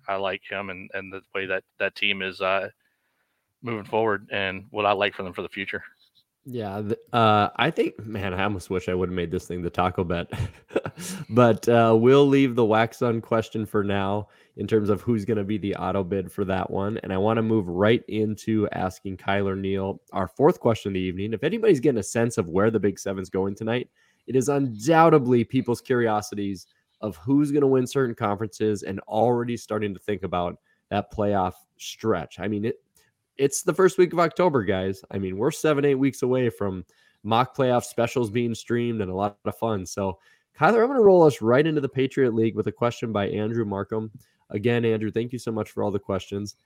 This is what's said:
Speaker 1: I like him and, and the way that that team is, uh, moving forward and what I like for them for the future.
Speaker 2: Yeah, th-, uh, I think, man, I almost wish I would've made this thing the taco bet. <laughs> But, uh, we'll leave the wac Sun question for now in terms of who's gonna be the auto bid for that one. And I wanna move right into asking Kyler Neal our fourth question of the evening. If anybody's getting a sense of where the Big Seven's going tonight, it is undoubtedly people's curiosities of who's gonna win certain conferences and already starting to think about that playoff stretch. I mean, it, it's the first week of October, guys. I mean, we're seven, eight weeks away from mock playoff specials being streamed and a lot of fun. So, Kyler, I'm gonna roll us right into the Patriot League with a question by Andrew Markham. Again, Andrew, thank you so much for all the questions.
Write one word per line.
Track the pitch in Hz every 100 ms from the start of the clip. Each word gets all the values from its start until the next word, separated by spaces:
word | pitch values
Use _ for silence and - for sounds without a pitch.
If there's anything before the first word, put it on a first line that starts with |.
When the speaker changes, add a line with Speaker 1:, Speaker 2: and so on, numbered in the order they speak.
| -
Speaker 1:
I | 98
like | 98 98 -
him | 98 98
and, | 92 95
and | 98 95
the | 95 -
way | 98 95
that | 95 - -
that | 98 -
team | 104 98
is, | 95 92
uh, | 95 98 98 - _ _ _ _ _ _ _ _
moving | 120 113 98
forward | 110 110 98 -
and | 101 95 92 98
what | 104 101
I |
like | 101 101 -
for |
them | 95
for | 90
the | 90
future. | - 95 95 - _ _ _ _ _ -
Speaker 2:
Yeah, | 123 104 101
th-, | 104 113 _
uh, | 120 113 107 104 -
I | 156
think, | - - - 110
man, | 107 98 90
I |
almost | 101 98 -
wish | 92 -
I |
would've | 92 90 90
made | 85
this | 90 -
thing | 90
the | 87
taco | - 90 90
bet. | 87 87 87 -
<laughs> | 95 - - - - - 180 185 156
But, | 113 120 107 -
uh, | 117 113 113
we'll | 120 139 143
leave | 135 135 117
the | 110
wac | 107 117
Sun | - 123 117
question | - 113 110 113 107
for | 107
now | 101 101 98 104 104 _ _ -
in | 104
terms | 110 101
of | 98
who's | - 113 98
gonna | 107
be | 98 107
the | 98 87
auto | 90 98
bid | 90 98 90
for | - 95
that | 95 -
one. | 95 98 113
And | -
I | 95
wanna | 104 113
move | 113 110 90
right | 87 104 120 -
into | 107 107 104 - 110 104
asking | 90 92 - 98 92
Kyler | - 98 98 95
Neal | 95 98 95 95 _
our | 98 92
fourth | - 143 175
question | 120 110 101
of | 95
the |
evening. | 92 87 104
If | 110
anybody's | 151 226 220 147
getting | 143 117
a |
sense | 98 117 117 117
of | 85
where | 87 107
the | 110
Big | 101 95
Seven's | 98 98 92
going | 95 98
tonight, | 98 110 120 - _ _ _ -
it | 131
is | 123
undoubtedly | 143 135 107 117 160 165 156 123 123
people's | 113 131 123 113
curiosities | - 123 117 107 - 104 101 98 - _ _ _
of | 107 -
who's | 120 139 147
gonna | 143 139
win | 131 127
certain | 139 123 113
conferences | 107 101 110 - 107 104
and | - 95
already | - 107 113 120 120 117
starting | - 107 104
to | 92
think | - 95
about | 92 90 87 85 _ _ -
that | 101 -
playoff | - 104 101 90 - _ _
stretch. | - - 113 92 71 -
I | 98
mean, | 104 110
it, | - _ _ _ _ _ -
it's | 135 -
the | 180
first | 160 185 -
week | 180
of | 170
October, | 165 - 180 139
guys. | 95 92 95 95 -
I | 101
mean, | 95 95
we're | 131
seven, | 151 156 143 143
eight |
weeks | 131 135 -
away | 127 127 120
from | - 101 92 - _ _ _
mock | 104 113 123 -
playoff | 127 123
specials | - - 117 120 113
being | 117 117 110
streamed | - 120 120 113
and | 92
a | 92
lot | 101 - 107
of | -
fun. | 113 104 87
So, | - 98 90 _ _ _ -
Kyler, | 160 226
I'm | 233
gonna | 277
roll | 208 180
us | 160 -
right | 110 123 160
into | 151
the | 135
Patriot | 131 131 - 131
League | 113 113 101
with | 110
a |
question | - 120 - 117
by | 104 101
Andrew | 98 107 117
Markham. | 107 98 98 110 110 - _ _ -
Again, | 104 120 120 113
Andrew, | 110 107
thank | 117 120
you | 123
so | -
much | 110 107
for | -
all | 104
the | 98
questions. | - 95 - 101 104 -